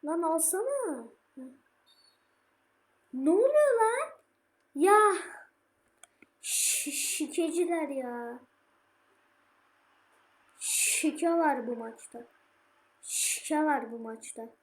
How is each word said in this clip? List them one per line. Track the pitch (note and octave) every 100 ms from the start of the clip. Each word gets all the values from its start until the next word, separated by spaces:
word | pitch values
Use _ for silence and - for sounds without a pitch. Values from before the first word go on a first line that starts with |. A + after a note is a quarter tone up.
Lan | D4 E4+
alsana. | E4 E4 D#4+ F#4 B4 C#5 A#4 C4+ A#3 - _ - C4 B3+ _ _ _ _ _ _ _ _ _ _ _ _ _ _ _
Ne | B3+ C4+
oluyor | F4+ C5 D5+ D5 A#4
lan? | A4 B4 D#5+ - _ _ _ _ _ C#4
Ya. | F4 G#4+ G#4+ F4+ - - - _ _ _ _ _ - _ - _
Ş-, | - - - - -
şikeciler | - - - D4+ - E4 E4 F4 E4+ D4
ya. | C#4 B3 A#3+ A#3+ B3 _ _ _ _ _ _ _ _ _ _ _ _ _ _ _ _ _ _ _ _ _ _
Şike | - - - - D#4 D4+ E4+
var | E4+ D#4 B3+ A3+
bu | A#3
maçta. | A3+ A3 - A#3 A#3+ _ _ _ _ _ _ _
Şike | - - - - - D#4
var | D4+ C#4 A3+
bu | A#3
maçta. | A3+ A3+ - - A3+ _